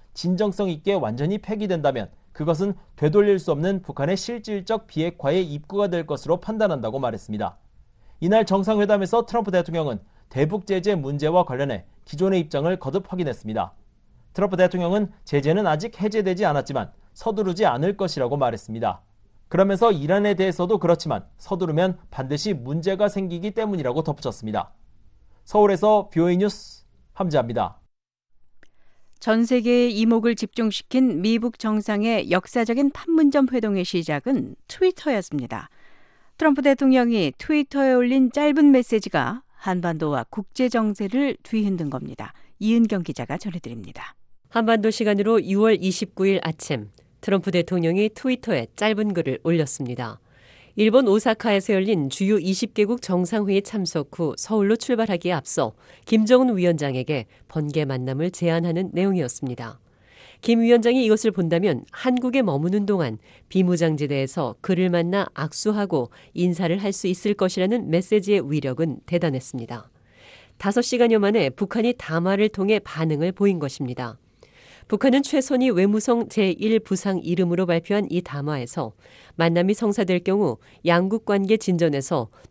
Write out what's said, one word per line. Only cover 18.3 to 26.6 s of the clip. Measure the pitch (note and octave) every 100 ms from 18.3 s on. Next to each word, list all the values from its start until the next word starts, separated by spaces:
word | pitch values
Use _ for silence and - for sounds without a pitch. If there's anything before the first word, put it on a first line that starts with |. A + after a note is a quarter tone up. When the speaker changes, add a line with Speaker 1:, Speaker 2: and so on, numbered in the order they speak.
| C#3+
Speaker 1:
말했습니다. | B2+ A2+ - A2+ A2+ F2 _ _ _ _ _
그러면서 | E3+ G3 F#3+ A#3
이란에 | E3 D3 G3 G#3
대해서도 | F#3 F#3+ E3 F3+ G#3
그렇지만 | E3+ E3+ D#3 A2 - -
서두르면 | - F#3 F3 D3+ F#3+ F3+ -
반드시 | - C3 D3 G#3+
문제가 | D3+ B2 D#3+ F3 F#3+ G#3
생기기 | G3+ F#3 E3+ G#3
때문이라고 | G#3+ G#3+ F#3 B2+ C#3
덧붙였습니다. | D#3 C#3+ B2+ - A2 G#2 - - - - - _ - -
서울에서 | - G#3 G#3 F#3 G#3 G#3 G3+
비오에이 | D#3+ F3 F3+
뉴스 | G#3 G#3